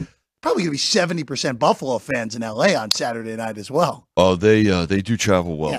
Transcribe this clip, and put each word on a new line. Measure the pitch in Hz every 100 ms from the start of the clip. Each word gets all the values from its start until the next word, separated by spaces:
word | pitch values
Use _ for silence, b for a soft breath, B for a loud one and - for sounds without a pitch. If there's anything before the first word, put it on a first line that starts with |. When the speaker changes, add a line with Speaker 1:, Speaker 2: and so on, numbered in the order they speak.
| 160 B _ _
Speaker 1:
probably | - 415
gonna | 170
be | 139
seventy | - 208 175 170
percent | 139 135 147 117
Buffalo | 151 - 135 113
fans | - 127 113 117
in |
L | 113 110
A | 190 147
on | 107
Saturday | - 131 117 110 110
night | 113 107
as | 98
well. | 143 160 - _ -
Speaker 2:
Oh, | 92 90
they, | 107 107 104
uh, | 92 82
they | 98
do | 95 113
travel | 107 92 87 76
well. | 76